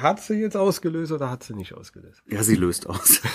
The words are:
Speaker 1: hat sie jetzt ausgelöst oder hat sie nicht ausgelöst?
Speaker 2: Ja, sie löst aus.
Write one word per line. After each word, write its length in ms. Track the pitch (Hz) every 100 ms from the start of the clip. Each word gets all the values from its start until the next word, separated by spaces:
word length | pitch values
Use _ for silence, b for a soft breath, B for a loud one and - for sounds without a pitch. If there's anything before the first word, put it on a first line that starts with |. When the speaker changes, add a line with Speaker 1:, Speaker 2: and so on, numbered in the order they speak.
Speaker 1:
hat 180 | 147 208
sie 120 | -
jetzt 220 | 214 214 202
ausgelöst 540 | 196 - 170 165 160
oder 220 | 156 131
hat 100 | 123
sie 120 | -
nicht 200 | 107 90
ausgelöst? 480 | - - - - _ -
Speaker 2:
Ja, 160 | 104
sie 100 | 110
löst 340 | 104 90 85 -
aus. 340 | 95 - - -